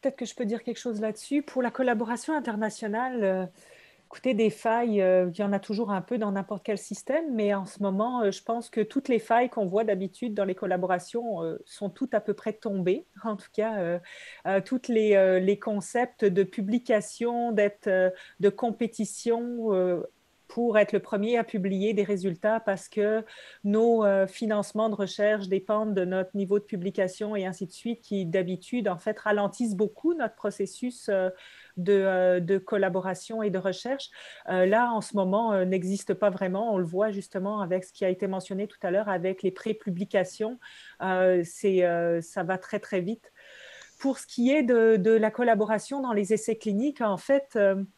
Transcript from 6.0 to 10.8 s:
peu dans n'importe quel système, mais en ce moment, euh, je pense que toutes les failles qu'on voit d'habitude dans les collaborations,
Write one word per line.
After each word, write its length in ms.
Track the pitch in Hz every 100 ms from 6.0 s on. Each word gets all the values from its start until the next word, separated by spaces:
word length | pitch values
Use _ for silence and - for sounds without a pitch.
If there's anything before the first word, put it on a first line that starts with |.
peu 180 | 185 240
dans 140 | 214
n'importe 300 | 196 190 202
quel 140 | - 196
système, 560 | - 196 - 302 320
mais 180 | 226 202
en 120 | 196 190
ce 160 | -
moment, 400 | 202 190 233 247
euh, 80 | 202
je 140 | 190
pense 260 | - 233 226
que 120 | 226
toutes 260 | 214 277 269
les 120 | 233
failles 300 | 226 233 247
qu'on 160 | 233 185
voit 200 | 202 220
d'habitude 500 | 190 190 - 240 208
dans 100 | 196
les 80 |
collaborations, 880 | 185 190 180